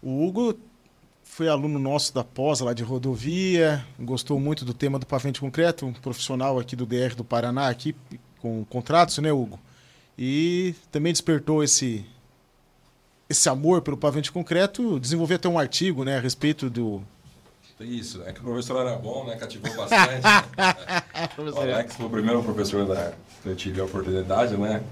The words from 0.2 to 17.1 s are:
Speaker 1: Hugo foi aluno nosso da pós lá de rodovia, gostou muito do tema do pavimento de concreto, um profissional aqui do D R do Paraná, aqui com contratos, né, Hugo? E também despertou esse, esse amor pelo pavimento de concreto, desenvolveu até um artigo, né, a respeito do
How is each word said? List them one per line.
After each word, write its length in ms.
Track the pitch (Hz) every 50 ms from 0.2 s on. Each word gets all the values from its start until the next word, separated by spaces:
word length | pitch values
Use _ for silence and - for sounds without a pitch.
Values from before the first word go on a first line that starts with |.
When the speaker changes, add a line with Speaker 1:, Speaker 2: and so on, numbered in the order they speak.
| 156
Speaker 1:
Hugo 280 | 185 185 208 240 233 220 - - - _ _ _ _ _ _ _ _ _ _ _
foi 260 | - - - 160 160
aluno 300 | 151 143 139 151 151 143
nosso 340 | 135 135 143 147 - - -
da 100 | 131 117
pós 380 | - - - 131 151 151 123
lá 140 | 123 120 120
de 80 | 117 117
rodovia, 1000 | 113 131 127 123 135 131 110 117 143 165 180 190 185 180 170 165 156 151 143 123 - - -
gostou 400 | 123 120 131 123 - - 147 139
muito 240 | 135 143 151 147 131
do 120 | 123 120
tema 240 | - - 139 135 139
do 80 | 131
pavimento 300 | - - 135 123 139 131
de 40 | -
concreto, 460 | 139 135 123 156 165 170 170 170 -
um 80 | 131 120
profissional 640 | - - 131 120 - - - 135 127 127 135 135 127
aqui 180 | 117 120 127
do 80 | 123 123
D 160 | 110 120 123
R 140 | 127 127 117
do 100 | 117 117
Paraná, 460 | - 127 117 117 120 123 135 139 135
aqui 260 | 120 123 - 151 156 - - - - 127 - _ _ _
com 280 | - 120 113 113 107
contratos, 500 | - - 127 117 - 151 165 175 165 -
né, 160 | - 143 156 151
Hugo? 260 | 139 123 104 - - - - - _ _ _ _ _ _ _ _ -
E 560 | 127 127 135 147 160 170 175 180 185 185 170 - - _ -
também 180 | 151 151 165
despertou 540 | 170 - - - 165 147 143 - 156 156 151
esse, 400 | 139 - - 131 127 113 107 98 - - - _ _ _ _ _ _ _ _ _ _ _ _ _ _ _ _ _ _ _ _ _ _
esse 180 | - - - 160
amor 320 | 131 131 143 160 180 175
pelo 160 | - - 143
pavimento 280 | - - 147 131 151 147
de 80 | - -
concreto, 680 | 180 170 - 170 175 190 196 196 - 247 233 190 135
desenvolveu 360 | 123 120 156 170 165 151 180
até 120 | 175 - 180
um 100 | 170 170
artigo, 460 | 147 127 - - 170 190 175 131 135
né, 140 | 131 139 131
a 20 |
respeito 480 | 120 131 120 - - 147 151 147 - 131
do 340 | 117 117 117 110 101 98 98 101